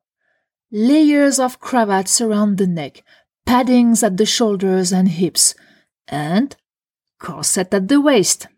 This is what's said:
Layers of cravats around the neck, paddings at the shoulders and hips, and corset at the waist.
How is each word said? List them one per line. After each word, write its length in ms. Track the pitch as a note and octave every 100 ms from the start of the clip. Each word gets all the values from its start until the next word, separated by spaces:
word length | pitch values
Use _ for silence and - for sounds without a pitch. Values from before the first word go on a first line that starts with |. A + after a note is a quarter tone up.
| _ _ _ _ _ _ _
Layers 680 | G#3 A#3 D4+ D4+ C#4+ C#4 C#4
of 200 | B3+ -
cravats 600 | - B3+ G#3+ F#3+ F#3 -
around 380 | A3+ G#3 G#3 G3
the 80 | F#3+
neck, 360 | E3+ C3+ - _ _ _ _ -
paddings 560 | B3 B3+ B3 A#3 A3+
at 140 | A3 F#3
the 100 | G#3+
shoulders 640 | - A3+ G3 F#3+ F#3 F#3
and 180 | F#3+ F#3
hips, 460 | D#3+ F3 - - - _ _ _ _ -
and 480 | D3+ D3+ F#3 C#4 - _ _ _ _ _ _
corset 540 | - D#3 D3+ - F3+
at 140 | G3+ F#3+
the 120 | C#4+
waist. 460 | C#4+ B3+ F3 - -